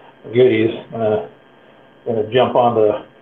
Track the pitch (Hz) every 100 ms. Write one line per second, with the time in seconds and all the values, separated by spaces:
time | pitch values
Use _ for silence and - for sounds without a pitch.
0 | - _ - 117 123 110 113 - - 117
1 | 110 107 - - _ _ - - - -
2 | - 113 104 127 120 135 120 110 104 104
3 | - _